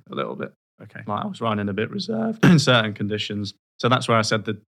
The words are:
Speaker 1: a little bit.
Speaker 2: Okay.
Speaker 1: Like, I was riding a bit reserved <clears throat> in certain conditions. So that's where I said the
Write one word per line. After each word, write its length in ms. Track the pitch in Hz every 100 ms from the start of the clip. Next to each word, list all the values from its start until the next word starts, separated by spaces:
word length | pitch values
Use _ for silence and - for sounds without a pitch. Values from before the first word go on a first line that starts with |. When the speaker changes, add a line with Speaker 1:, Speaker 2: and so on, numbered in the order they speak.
| -
Speaker 1:
a 40 | -
little 200 | 60 -
bit. 180 | - - _ _
Speaker 2:
Okay. 200 | 110 - 107
Speaker 1:
Like, 160 | 104
I 40 | 208
was 140 | 185
riding 260 | 113 104 101
a 40 |
bit 160 | 98 110
reserved 540 | 101 95 220 220 220 190
<clears throat> 0 |
in 140 | 165
certain 340 | 131 123 110
conditions. 600 | 104 104 104 - 104 101 - _ -
So 100 | 123
that's 180 | 123 -
where 100 | 113
I 40 |
said 240 | 107 110 98
the 140 | 107